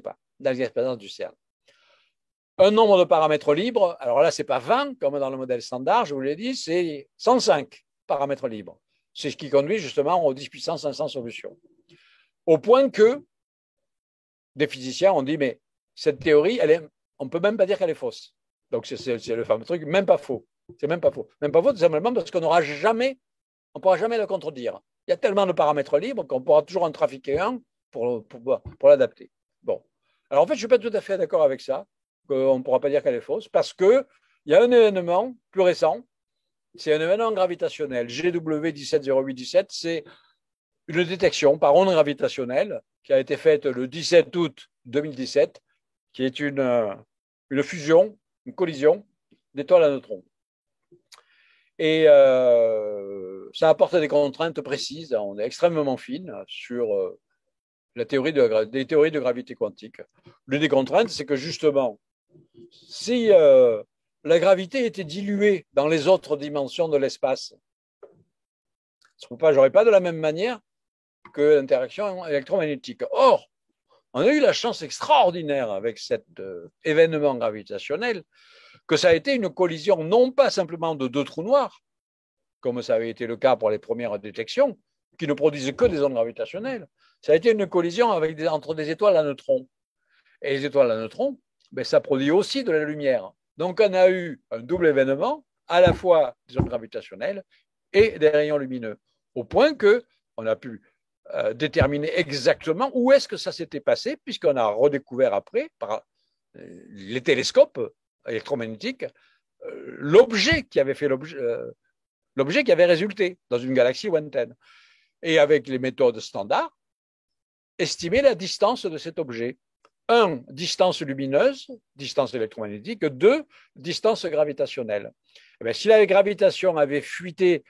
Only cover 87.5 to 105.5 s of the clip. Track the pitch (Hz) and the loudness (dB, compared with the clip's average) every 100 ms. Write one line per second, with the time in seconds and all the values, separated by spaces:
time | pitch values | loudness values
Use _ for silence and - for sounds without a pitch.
87.5 | 214 190 180 170 175 240 185 160 156 160 | 0 0 0 -2 0 0 0 -2 -4 -4
88.5 | 156 139 156 151 160 208 175 147 135 - | -4 -6 -8 -6 0 2 2 0 -4 -4
89.5 | 131 131 _ _ _ _ _ _ _ - | -4 -4 _ _ _ _ _ _ _ -6
90.5 | 139 139 139 123 110 110 - 269 262 _ | -4 -2 2 2 0 -6 -6 -6 -6 _
91.5 | _ _ - 127 151 - 135 139 175 208 | _ _ -10 0 0 2 0 2 2 0
92.5 | 269 233 156 151 151 143 120 95 - _ | -4 -2 -2 -2 -2 -2 -2 -4 -16 _
93.5 | - 175 180 208 185 185 185 175 135 _ | -8 -6 0 2 4 4 4 -4 -12 _
94.5 | 113 123 180 165 135 131 139 214 302 - | -14 -6 0 2 4 2 0 -2 -4 -10
95.5 | _ - 170 180 - 185 165 131 - _ | _ -2 4 4 4 4 4 2 -4 _
96.5 | 123 - 120 110 117 - 95 135 202 - | -6 -4 -6 -10 -14 -14 -10 -8 -8 -14
97.5 | _ _ _ _ 190 220 165 151 147 151 | _ _ _ _ 2 2 4 2 4 0
98.5 | 147 135 127 113 104 _ _ _ - 117 | -2 -4 -8 -10 -12 _ _ _ -12 -4
99.5 | 185 285 - 208 240 - _ _ - 110 | 2 2 2 2 2 0 _ _ -8 -4
100.5 | 110 127 110 _ _ _ _ - - - | -4 -6 -16 _ _ _ _ -10 -4 -4
101.5 | 131 151 165 135 147 156 165 160 139 127 | -4 -2 0 0 -2 -4 -4 -4 -2 -2
102.5 | 147 - 160 262 254 247 277 - 185 - | -2 -4 -4 -4 0 4 4 2 -8 -10
103.5 | 170 165 143 - 120 - - - - - | -10 -10 -6 -2 -2 -2 -10 -12 -2 0
104.5 | 135 110 107 139 143 - 123 127 98 - | 2 0 2 2 0 -6 -2 0 0 -4